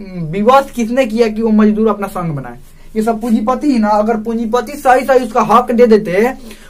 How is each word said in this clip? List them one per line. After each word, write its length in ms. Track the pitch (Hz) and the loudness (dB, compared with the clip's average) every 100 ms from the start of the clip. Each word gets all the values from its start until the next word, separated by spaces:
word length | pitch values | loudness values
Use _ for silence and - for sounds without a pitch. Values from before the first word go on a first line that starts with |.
| 190 180 | -14 -10
विवश 540 | 156 196 214 269 269 | -8 -2 4 4 2
किसने 360 | 240 226 254 240 | -4 -4 -2 0
किया 220 | 226 226 | 0 0
कि 140 | 214 | 0
वो 80 | 226 | 0
मजदूर 380 | 214 214 208 214 | 4 4 2 0
अपना 180 | 202 196 | -2 -6
संघ 300 | 185 170 139 | -6 -6 -8
बनाए? 220 | 123 120 - - - 220 | -10 -16 -20 -20 -10 -4
ये 60 | |
सब 180 | 220 214 | -2 -2
पूंजीपति 520 | 240 220 214 254 294 | 0 -2 0 -2 0
ही 60 | 240 | 0
ना। 100 | 208 | 2
अगर 280 | 208 214 220 | 0 0 -2
पूंजीपति 560 | 233 226 226 247 226 | -4 -4 -2 -2 -4
सही 320 | 285 262 262 269 | -2 2 2 4
सही 180 | 254 | 0
उसका 180 | 226 247 | 2 -2
हक 300 | 208 226 226 | 2 2 2
दे 140 | 233 240 | 2 4
देते, 480 | 208 170 185 247 262 - - | 4 2 0 0 -2 -14 -20